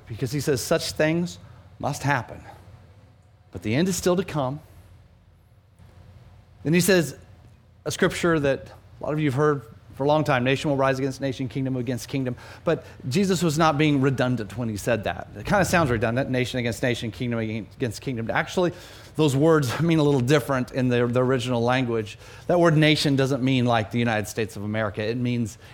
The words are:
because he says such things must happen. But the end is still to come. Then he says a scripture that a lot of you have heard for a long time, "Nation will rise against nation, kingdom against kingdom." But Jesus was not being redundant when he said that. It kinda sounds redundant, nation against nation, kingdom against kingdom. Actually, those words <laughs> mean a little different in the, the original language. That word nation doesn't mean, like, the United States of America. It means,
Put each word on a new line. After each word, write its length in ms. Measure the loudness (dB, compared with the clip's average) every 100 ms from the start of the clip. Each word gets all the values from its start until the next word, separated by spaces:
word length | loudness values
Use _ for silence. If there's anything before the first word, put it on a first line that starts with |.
| -12
because 240 | -8 -6
he 80 | -4
says 220 | -2 -2
such 300 | 0 0 0
things 460 | 0 0 0 -2 -8 -18 -20 -20 -8
must 240 | -6 -4
happen. 380 | 0 -2 -2 -12 -18 -20 -20 -20 -20 -20 -20 -20 _ -20 _
But 100 | -10
the 140 | -2 0
end 120 | 0
is 80 | 0
still 200 | 0 0
to 80 |
come. 360 | -2 -4 -4 -6 -12 -20 -20 -20 -20 _ _ _ _ _ _ _ -20 -20 -20 -20 -20 -20 -20 -8
Then 100 | 0
he 80 | 2
says 340 | 6 4 2 -6 -20 -20 -20 -20 _ -12 -10
a 60 |
scripture 480 | 0 0 2 0 2
that 280 | 2 0 -4 -20 -20 -10
a 40 |
lot 100 | -6
of 60 | -2
you 60 | 0
have 80 | 2
heard 260 | 2 2 -4 -20 -18
for 120 | -2 2
a 20 |
long 160 | 2
time, 200 | 4 2
"Nation 280 | 2 0 0
will 60 | 2
rise 200 | 2 0
against 240 | -2 -4
nation, 260 | -6 -4 -6
kingdom 280 | -4 -4 -4
against 320 | -4 -6 -6
kingdom." 280 | -4 -4 -6 -12 -8
But 200 | -4 -4 -4 -14 -4
Jesus 340 | 0 2 2
was 160 | 0 2
not 180 | 2 4
being 240 | 2 4
redundant 560 | 2 2 0 -2 -4 -6
when 100 | -6
he 80 | -4
said 280 | -2 -2
that. 240 | -2 -6 -10 -12
It 80 | -2
kinda 200 | 0 2
sounds 260 | 2 2
redundant, 400 | 0 0 -2 -2
nation 260 | -2 -2 -2
against 240 | -4 -2
nation, 300 | -2 -2 -6
kingdom 260 | -6 -4 -4
against 640 | -4 -6 -10 -6 -6 -6
kingdom. 300 | -8 -6 -2
Actually, 420 | -2 -2 0 -2 -2 -12 -20 -10 0
those 180 | 2 4
words 440 | 4 4 4 0
<laughs> 20 |
mean 180 | 2 4
a 40 |
little 160 | 4 2
different 520 | 2 2 2 -2 -2
in 180 | -2 0
the, 160 | 2 2
the 180 | 2
original 380 | 2 0 0 0
language. 560 | 2 2 0 -2 -4 -10 -20 -10 0
That 120 | 4
word 160 | 6 6
nation 400 | 6 4 2 2
doesn't 280 | 2 0
mean, 240 | 2 2 4
like, 240 | 2 0
the 80 | 0
United 280 | 0 0 -2
States 280 | -4 -6 -6
of 80 |
America. 400 | -6 -4 -4 -4
It 140 | -4 -2
means, 420 | -2 -2 -4 -8 -18